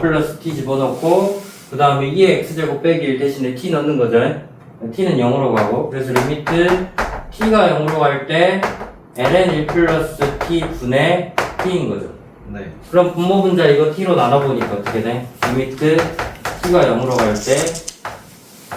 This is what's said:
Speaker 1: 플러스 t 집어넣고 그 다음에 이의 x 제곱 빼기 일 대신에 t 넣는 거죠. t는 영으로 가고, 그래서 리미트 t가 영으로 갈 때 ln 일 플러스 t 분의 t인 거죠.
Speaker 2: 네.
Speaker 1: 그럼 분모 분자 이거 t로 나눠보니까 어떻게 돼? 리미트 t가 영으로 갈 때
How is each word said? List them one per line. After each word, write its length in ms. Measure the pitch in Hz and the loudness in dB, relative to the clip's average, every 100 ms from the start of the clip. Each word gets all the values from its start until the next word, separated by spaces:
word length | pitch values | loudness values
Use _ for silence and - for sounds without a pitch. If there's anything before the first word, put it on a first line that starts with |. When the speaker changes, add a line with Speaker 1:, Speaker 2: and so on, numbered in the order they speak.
Speaker 1:
플러스 380 | 165 151 151 - | 0 0 -2 -4
t 160 | 165 | -8
집어넣고 880 | 143 127 135 127 117 165 185 196 202 - - - | -6 -4 -2 -2 0 2 4 2 -2 -10 -18 -12
그 60 | 131 | 0
다음에 320 | 143 139 139 | 2 2 0
이의 300 | 175 185 - | 4 4 4
x 140 | - | -2
제곱 260 | 156 151 - | -4 -4 -2
빼기 220 | 165 165 143 | 0 0 0
일 120 | 131 | 0
대신에 360 | 139 135 127 123 | -2 -2 -4 -4
t 140 | 180 | -2
넣는 240 | 151 151 139 | 0 0 2
거죠. 200 | 113 117 156 - - - - - 113 | 2 4 2 -2 -10 -20 -20 -14 -10
t는 240 | - 180 139 | -2 0 2
영으로 360 | 120 139 127 | 2 2 0
가고, 340 | 107 107 127 151 | 0 0 -2 -4
그래서 220 | 135 127 | -6 -4
리미트 760 | 123 135 151 - 165 175 185 185 - - - - | -2 -2 -4 -2 0 2 0 -2 -6 -6 -8 -12
t가 380 | - 220 214 175 147 | -4 2 4 4 2
영으로 200 | 151 156 | -2 0
갈 260 | 143 135 131 | 0 -2 -2
때 340 | 160 180 196 196 - - - - - | 2 2 2 -4 -8 -14 -16 -16 -4
ln 380 | - 180 175 | 2 4 4
일 120 | 151 151 | 2 0
플러스 520 | 170 165 156 151 - 139 - | 2 2 2 -2 -2 -2 -2
t 200 | - 170 | -2 -2
분의 720 | 151 - 123 131 160 180 180 - - - | -2 -6 0 2 4 2 -2 -6 -6 -4
t인 260 | 180 175 113 | -2 -2 -2
거죠. 220 | 104 95 - - - 101 | -6 -8 -14 -20 -20 -16
Speaker 2:
네. 180 | 101 165 - - | -14 -14 -16 0
Speaker 1:
그럼 240 | 175 170 | 2 2
분모 280 | 165 180 196 | 2 2 4
분자 220 | 185 175 156 | 4 4 4
이거 220 | 143 156 | 6 4
t로 220 | 156 190 165 | 0 0 2
나눠보니까 580 | 120 143 139 117 110 | 4 2 2 -2 -4
어떻게 280 | 101 - 110 | -6 -4 -4
돼? 240 | 110 123 - - 127 | -4 -4 -8 -6 -2
리미트 420 | 127 131 - 156 165 165 - - - - - | -2 -2 0 2 2 0 -4 -10 -8 -10 -6
t가 220 | 180 175 | 2 4
영으로 300 | 131 117 127 120 | 4 2 0 0
갈 160 | 107 | 0
때 200 | 107 127 147 165 - - - - - - - - - - | 0 0 2 0 -4 -10 -14 -14 -14 -20 -20 -20 -20 -16